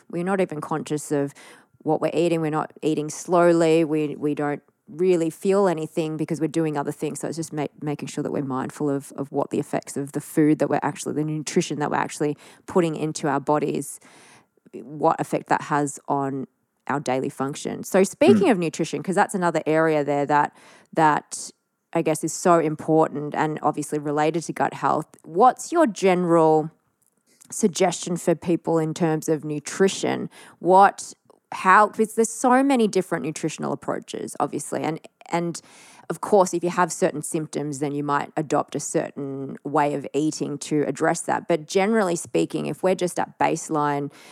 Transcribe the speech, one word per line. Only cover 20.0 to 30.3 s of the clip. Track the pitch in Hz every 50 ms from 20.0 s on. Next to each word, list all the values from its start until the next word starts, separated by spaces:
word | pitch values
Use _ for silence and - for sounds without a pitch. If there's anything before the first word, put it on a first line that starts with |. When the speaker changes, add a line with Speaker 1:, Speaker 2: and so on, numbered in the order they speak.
| 143
Speaker 1:
there | 143 143 143 143
that, | 131 147 147 147 - - - - - - - _ _ -
that | - 160 156 147 - - _ - - - - - _ _ _ _ _ _ _ -
I | 170
guess | 156 160 156 - -
is | 156 -
so | - - 190 170 165
important | 147 156 156 - - - 156 160 156 - - 147 147 147 -
and | - 147 156 156 -
obviously | - 147 151 151 151 - 151 151
related | 143 151 143 151 151 160 156 170 160
to | - 156
gut | - 139 - -
health. | - - 135 - 147 156 - - - -
What's | - 160 175 240 254 - - - -
your | 320 349 320
general | 240 190 - 185 190 180 180 180 170 165 170 160 156 156 156 151 160 - _ _ _ _ _ _ _ _ _ _ _ _ _ _ -
suggestion | - - 226 202 156 - 190 202 190 - - 175 175
for | 160 - 180 165
people | 147 - 180 170 160 - 160 165 165
in | 156 160 151
terms | - 175 160 156 156 - -
of | 160 147 143
nutrition? | 151 151 147 - - - - 196 190 - - - 131 135 127 120 -